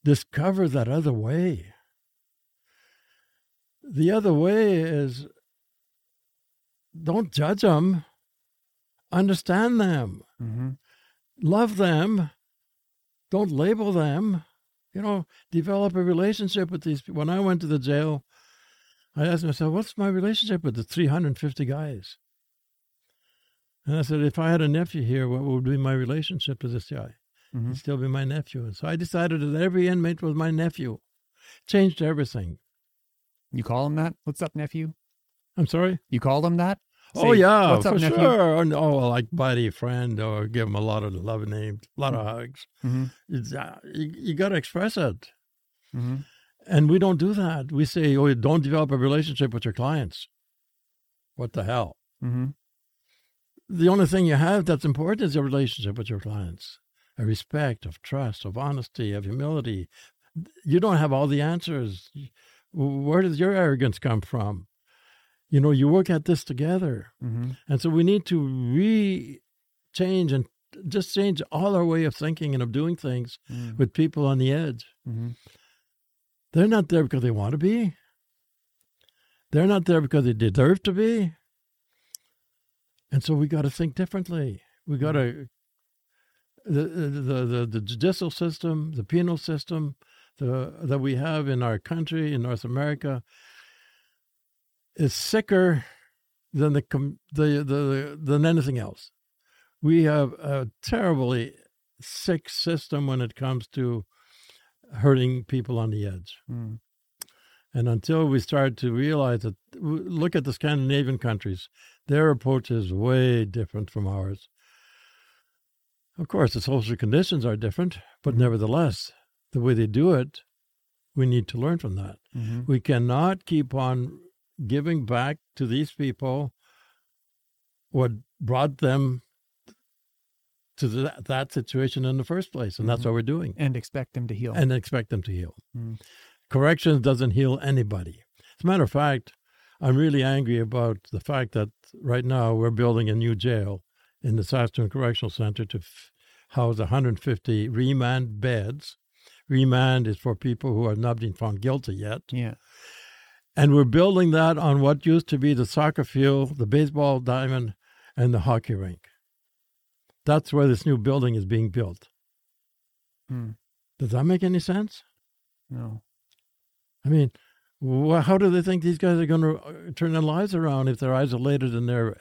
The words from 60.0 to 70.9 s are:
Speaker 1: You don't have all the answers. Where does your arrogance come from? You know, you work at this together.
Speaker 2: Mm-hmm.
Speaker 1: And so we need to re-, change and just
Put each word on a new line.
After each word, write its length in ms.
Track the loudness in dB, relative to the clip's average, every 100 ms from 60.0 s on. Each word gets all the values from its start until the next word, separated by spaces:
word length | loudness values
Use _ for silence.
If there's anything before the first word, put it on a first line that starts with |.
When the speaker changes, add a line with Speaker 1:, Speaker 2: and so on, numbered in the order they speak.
| -20 _ _ -14 -14 _
Speaker 1:
You 160 | 2 2
don't 180 | 4 4
have 140 | 2
all 160 | 2 0
the 140 | 0
answers. 680 | -2 -4 -6 -6 -6 -8 -14 -18 -18 _ _ _ _
Where 500 | -2 -2 0 0 2
does 160 | 2 2
your 120 | 0
arrogance 460 | 2 2 2 0 0
come 220 | -2 -2
from? 460 | -2 -6 -4 -6 -14 _ _ _ _ _ _ _ _
You 80 | 4
know, 120 | 4
you 160 | 4 6
work 220 | 4 4
at 140 | 0
this 180 | 0 -2
together. 680 | -2 -4 -2 -2 -2 -6 -10 _
Speaker 2:
Mm-hmm. 280 | -8 -6 -8 -10 -4
Speaker 1:
And 140 | -2
so 80 | 2
we 140 | 2
need 220 | 4 2 0
to 120 | -2
re-, 1000 | 0 -2 0 2 2 2 0 -2 -8 -20 _ _ _ _ _
change 380 | -4 0 2 2
and 140 | 0 -2 _ _ -14
just 260 | -4